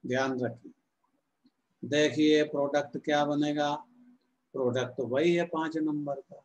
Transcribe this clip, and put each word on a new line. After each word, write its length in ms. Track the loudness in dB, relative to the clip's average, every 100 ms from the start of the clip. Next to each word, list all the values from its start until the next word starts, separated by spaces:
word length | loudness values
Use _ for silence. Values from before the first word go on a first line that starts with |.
ध्यान 360 | -2 -2 0 -2
रखिए, 320 | -4 -6 -18 -20 _ _ _ _ _ _ _ _ _ _
देखिए 600 | -2 2 2 4 6 6 4
product 520 | 0 0 0 -2 -8
क्या 240 | 0 0 2
बनेगा, 480 | 0 0 0 -2 -4 -10 _ -20 _ _ _ _ -2
product 420 | 0 0 -4 -4
तो 80 | -2
वही 280 | 2 2 2
है 100 | 0
पाँच 300 | -2 -4 -2
number 360 | -2 -2 -4 -8
का। 260 | -10 -20